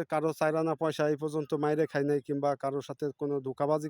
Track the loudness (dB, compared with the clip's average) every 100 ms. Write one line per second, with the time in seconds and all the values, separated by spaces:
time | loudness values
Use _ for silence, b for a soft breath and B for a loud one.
0 | 0 0 0 2 2 2 0 0 -2 2
1 | 0 0 -2 -4 -2 0 2 2 2 0
2 | 2 0 0 0 0 0 -2 -4 -8 -6
3 | -6 -4 -4 -2 -4 -2 0 0